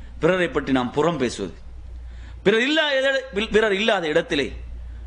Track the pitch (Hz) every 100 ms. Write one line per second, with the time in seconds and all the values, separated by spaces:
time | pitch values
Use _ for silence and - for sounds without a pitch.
0 | - - 160 185 170 156 139 131 123 143
1 | 156 151 120 - 92 - - - - -
2 | - - - - 185 226 262 320 302 269
3 | 269 269 254 190 220 208 220 190 226 196
4 | 160 160 165 151 120 - - - - -